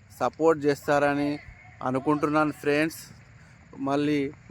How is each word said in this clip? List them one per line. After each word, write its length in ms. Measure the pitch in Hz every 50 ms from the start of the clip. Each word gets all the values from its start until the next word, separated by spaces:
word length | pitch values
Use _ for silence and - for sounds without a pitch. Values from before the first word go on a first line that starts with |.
| - - - -
సపోర్ట్ 460 | 131 123 - - 156 160 165 151 139
చేస్తారని 720 | 147 143 - - - 147 143 143 143 143 143 143 147 147 147 - - - - - - - - -
అనుకుంటున్నాను 720 | 127 131 131 131 156 151 147 156 151 147 156 156 151 143 -
ఫ్రెండ్స్. 380 | - 147 143 147 156 165 - - - - - - - - - - - - - - - - - - 135 135
మళ్ళీ 440 | 139 147 147 147 151 147 139 139 147 - - -